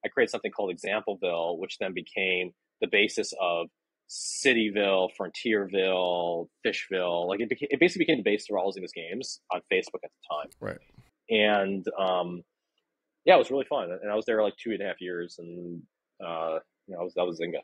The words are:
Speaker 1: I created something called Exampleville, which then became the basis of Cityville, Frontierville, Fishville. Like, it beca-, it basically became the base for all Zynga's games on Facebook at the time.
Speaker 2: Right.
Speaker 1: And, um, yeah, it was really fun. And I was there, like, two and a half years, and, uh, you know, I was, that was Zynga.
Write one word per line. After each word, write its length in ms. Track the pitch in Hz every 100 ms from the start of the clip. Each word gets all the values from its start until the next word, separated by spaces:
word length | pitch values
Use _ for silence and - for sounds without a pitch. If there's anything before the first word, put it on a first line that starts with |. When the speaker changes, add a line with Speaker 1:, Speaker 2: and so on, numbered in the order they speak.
| -
Speaker 1:
I 20 |
created 220 | - 117
something 200 | 110 107
called 220 | - 101
Exampleville, 840 | 87 98 107 104 - 90 85 85 82
which 180 | 92 -
then 140 | 95
became 600 | 90 82 - 95 90 90 _ _ _
the 60 | 98
basis 480 | 104 104 - 101 -
of 300 | 92 85 85 _ _ _ _
Cityville, 960 | - - - 139 120 107 101 101 95 92 -
Frontierville, 1300 | 95 - 120 107 98 95 95 92 90 87 87 85 - _
Fishville. 640 | - 98 - 92 90 87 87
Like, 140 | 101
it 80 | 113
beca-, 200 | 127 143
it 100 | 135
basically 240 | 175 175
became 140 | 165 147
the 40 |
base 240 | 104 104 -
for 120 | 101
all 140 | 95
Zynga's 200 | 95 90
games 480 | 87 82 101 131 - _
on 100 | 90 _
Facebook 280 | 92 - -
at 60 | -
the 240 | _ -
time. 160 | 76 73 -
Speaker 2:
Right. 180 | 104 - _ - _ _ -
Speaker 1:
And, 560 | 110 107 104 98 98 95 98
um, 460 | 95 92 87 87 - _ _ _ _ _ _ _
yeah, 120 | - 175
it 20 |
was 120 | -
really 140 | 135
fun. 260 | 127 143 90
And 200 | 90 104
I 40 |
was 120 | 107 113
there, 160 | 110
like, 140 | 104 -
two 160 | 117
and 100 | 101
a 40 | 98
half 140 | 87
years, 380 | 90 87 87 -
and, 440 | 85 87 87 85 - _ _ _
uh, 360 | 87 82 82 80 - _ -
you 80 |
know, 60 | 90
I 20 |
was, 120 | 90
that 100 | 90
was 160 | 90 82
Zynga. 220 | 85 78